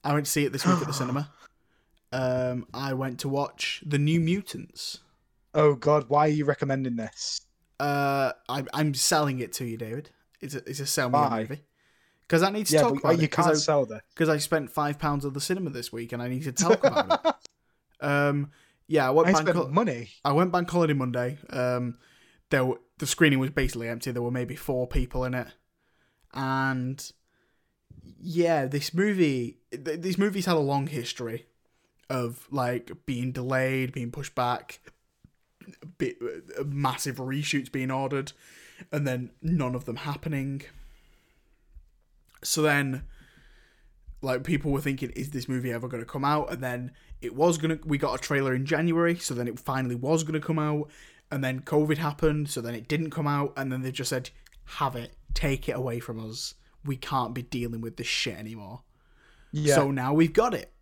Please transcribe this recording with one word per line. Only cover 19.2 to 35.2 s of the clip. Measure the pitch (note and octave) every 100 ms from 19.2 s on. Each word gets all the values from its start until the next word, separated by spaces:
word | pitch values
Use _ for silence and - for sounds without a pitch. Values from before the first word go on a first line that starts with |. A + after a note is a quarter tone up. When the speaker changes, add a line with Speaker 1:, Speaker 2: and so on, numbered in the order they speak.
| E3
Speaker 2:
I |
Speaker 1:
bank | E3 D#3
Speaker 2:
spent | E3+
Speaker 1:
hol-, | C3
Speaker 2:
money. | D#3+ A3+ A#2+ A#2 -
Speaker 1:
I | C#3+
went | C#3+ F#3
bank | F3+ F3
holiday | F3 D#3+
Monday. | C#3+ B2+ B2 B2 C#3+ -
Um, | - B2 B2 B2 A#2 _ _ _ _ _
there | C#3
w-, | B2+ B2 _ _
the | C#3
screening | - D#3 C3+
was | C3
basically | - C3+ B2 A#2
empty. | A#2 C3+
There | A#2+
were | A#2+
maybe | B2+ B2 -
four | - B2+ B2
people | - B2 C3
in | B2+
it, | B2 A#2+ - _ _ _ _ _ _ _
and | - C3+ C3+ C3+ C3 B2+ C#3 - _ _ _ _ _ _ _ _ - - -
yeah, | F3+ E3 E3+ D#3+ C3
this | C#3+ C#3+
movie, | E3+ G#3 F#3+ D#3+ C3 A#2+ - _
th-, | - C#3+ D#3
these | F3+ F#3
movies | G3+ G3 F3+
had | E3
a |
long | C#3 C#3 C3+
history | C#3+ A#2+ - A#2 A#2 - _ _ _ _ _ _
of, | C3 A#2+ B2 -
like, | C#3 B2 B2 - - -
being | B2 B2+
delayed, | B2+ B2+ C3 C3 C3 C3
being | C3 A#2+
pushed | B2+ C3+
back, | - B2 B2 - - - _ _ _